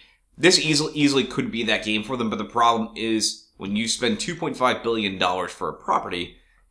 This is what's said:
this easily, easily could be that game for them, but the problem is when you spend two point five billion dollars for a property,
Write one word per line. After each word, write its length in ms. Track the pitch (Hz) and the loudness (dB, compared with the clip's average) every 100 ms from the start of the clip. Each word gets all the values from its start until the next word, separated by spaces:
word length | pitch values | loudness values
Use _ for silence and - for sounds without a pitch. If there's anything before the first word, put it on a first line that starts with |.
| _ _ _ - | _ _ _ 2
this 200 | 170 185 | 4 4
easily, 360 | 156 147 156 | 4 0 0
easily 300 | 151 143 135 | 2 4 4
could 260 | 120 - 120 | 0 -2 -4
be 140 | 110 | -2
that 200 | 110 104 | 0 0
game 180 | 107 107 | 0 -2
for 140 | 107 127 | -2 -2
them, 140 | 110 | -2
but 80 | 101 | -4
the 60 | |
problem 460 | 104 120 117 113 107 - | -2 2 4 4 0 -4
is 460 | 113 110 104 - _ - | -2 0 -2 -4 _ -12
when 160 | 95 | -4
you 140 | 104 113 | -2 -2
spend 320 | - 123 - | 0 0 -2
two 140 | - | -4
point 220 | 165 160 123 | -4 -6 0
five 260 | 127 110 | 0 0
billion 360 | 117 113 101 92 | 0 0 -2 0
dollars 320 | 92 92 87 | 0 0 -4
for 180 | - 85 | -6 -8
a 40 | |
property, 640 | - - - 98 90 87 - _ _ _ | -6 -2 -2 -2 -6 -6 -12 _ _ _